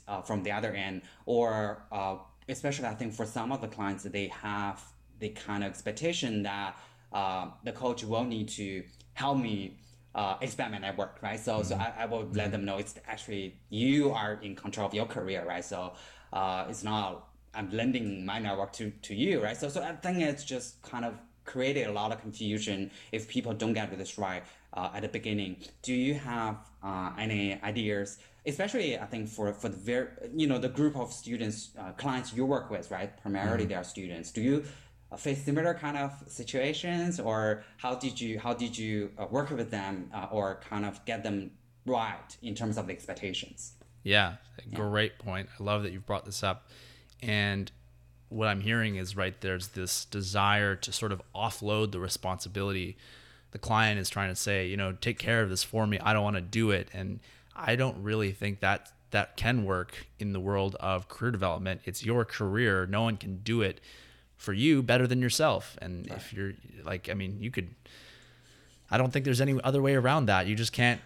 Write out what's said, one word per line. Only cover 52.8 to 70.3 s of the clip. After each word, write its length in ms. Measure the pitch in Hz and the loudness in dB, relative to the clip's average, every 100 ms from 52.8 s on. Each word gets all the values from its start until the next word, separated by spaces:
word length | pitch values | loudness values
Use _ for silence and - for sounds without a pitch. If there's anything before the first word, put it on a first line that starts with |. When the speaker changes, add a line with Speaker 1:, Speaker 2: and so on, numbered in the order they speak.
| 90 - - - - - - | -4 -8 -16 -20 -20 -20 -16
Speaker 2:
The 80 | - | -8
client 400 | - 110 110 104 | 2 4 4 4
is 100 | 92 | 0
trying 200 | 101 98 | 0 -2
to 80 | 92 | 0
say, 320 | 107 98 92 | 0 2 0
you 80 | 101 | 0
know, 160 | 95 | -2
"Take 260 | 92 123 110 | 0 -2 0
care 240 | 110 117 | 2 4
of 60 | 101 | 4
this 140 | 92 | 0
for 200 | - 110 107 | 0 2 4
me. 120 | 98 | 4
I 140 | 101 | 4
don't 100 | 107 | 4
wanna 200 | 104 98 | 4 0
do 280 | 87 113 110 | 0 2 4
it." 180 | 95 95 | 4 0
And 260 | 98 95 107 - - - - | -6 -6 -6 -12 -20 -18 -4
I 180 | - | 2
don't 260 | 123 131 - | 4 2 0
really 260 | 101 110 101 | 0 2 2
think 300 | 98 101 98 | 0 -2 2
that 320 | 95 101 - - - | 2 2 -2 -20 -2
that 260 | 104 - - | 0 0 0
can 280 | 117 123 | 2 2
work 420 | 95 92 90 - - - | 2 0 -2 -8 -14 -6
in 120 | 104 | -2
the 60 | 95 | 0
world 380 | 95 98 98 95 | 2 2 2 0
of 320 | 95 92 - | 0 0 -2
career 240 | - 117 | -2 0
development. 480 | 110 92 80 92 92 - | 4 2 2 0 -2 -4
It's 180 | 98 | -2
your 200 | 107 120 | 2 2
career. 600 | 113 - 101 104 117 95 92 | 2 0 2 4 6 4 4
No 160 | 101 | 2
one 140 | 113 104 | 2 2
can 220 | 98 92 | -4 -4
do 240 | 110 117 | 0 4
it 180 | 95 - - - - - - - | 2 0 -12 -20 -20 -20 -20 -8
for 160 | - | -2
you 280 | 98 147 143 | 4 6 8
better 260 | 117 123 123 | 8 6 6
than 120 | 127 | 4
yourself. 560 | 123 - 156 98 - - | 4 4 4 4 -2 -10
And 260 | 92 90 - | -8 -6 -8
Speaker 1:
Right. 100 | - | -10
Speaker 2:
if 140 | - | -8
you're, 200 | 101 98 107 - - | -6 -6 -6 -14 -10
like, 240 | 78 92 - | -6 -4 -2
I 60 | |
mean, 260 | 101 95 104 | -2 -2 -2
you 100 | 120 | -4
could, 240 | 127 87 - - - - - - - - - - - - | -2 -4 -8 -20 -20 -20 -20 -20 -20 -20 -20 -20 -20 2
I 60 | 113 | 4
don't 160 | 127 | 6
think 120 | 143 | 4
there's 160 | 135 123 | 4 4
any 200 | 139 131 | 6 4
other 200 | 131 139 | 4 6
way 120 | 135 | 6
around 320 | 135 123 151 | 6 6 6
that. 200 | 107 | 6